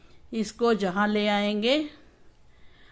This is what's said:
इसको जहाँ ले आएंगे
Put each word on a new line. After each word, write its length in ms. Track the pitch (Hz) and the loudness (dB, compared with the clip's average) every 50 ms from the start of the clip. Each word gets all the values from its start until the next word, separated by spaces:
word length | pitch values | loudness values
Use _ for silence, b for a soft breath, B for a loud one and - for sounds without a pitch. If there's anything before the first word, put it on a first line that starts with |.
| b b b b b - | b b b b b -8
इसको 420 | 233 226 208 - - - 233 233 226 | -6 -6 -6 -6 -4 0 0 2 2
जहाँ 340 | 185 - 180 175 202 208 208 | 2 0 0 0 0 0 2
ले 180 | 214 208 208 208 | 2 0 2 2
आएंगे 640 | 208 202 208 208 214 208 214 240 277 311 311 294 - - - - - - - - - - - b b b b b b b b b | 2 0 0 0 0 0 0 0 0 0 -2 -4 -10 -16 -20 -20 -20 -20 -20 -20 -20 -20 -20 b b b b b b b b b